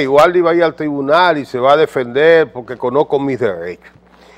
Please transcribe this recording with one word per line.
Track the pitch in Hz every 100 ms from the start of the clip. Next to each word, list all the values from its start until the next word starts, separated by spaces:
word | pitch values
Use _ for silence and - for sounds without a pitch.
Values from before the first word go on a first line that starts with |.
| 135
Wally | 143 170 180
va | 170
a |
ir | 170
al | 165
tribunal | - 151 143 139 165 180 151
y |
se | 120 127
va | 131
a | 151
defender | 156 143 120 131 160 165 147
porque | 123 113 120
conozco | 123 135 151 143
mis | 139 123
derechos. | 113 87 87 90 - _ _ _ -